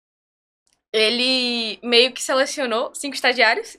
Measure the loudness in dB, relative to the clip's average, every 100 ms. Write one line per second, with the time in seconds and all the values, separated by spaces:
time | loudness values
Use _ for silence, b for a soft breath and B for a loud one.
0 | _ _ _ _ _ _ _ _ _ 2
1 | 2 2 0 0 0 -2 -6 -8 0 2
2 | 2 0 -2 0 0 -2 -4 -2 -4 -8
3 | -10 -2 0 4 2 2 -4